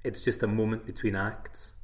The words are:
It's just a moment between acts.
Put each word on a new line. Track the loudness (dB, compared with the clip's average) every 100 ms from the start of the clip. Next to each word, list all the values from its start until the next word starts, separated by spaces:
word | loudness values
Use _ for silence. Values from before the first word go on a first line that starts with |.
| -4
It's | 0
just | 2 2
a | 4
moment | 4 2 0 -4
between | -2 0 2
acts. | 0 -2 -8 -8 -10 -10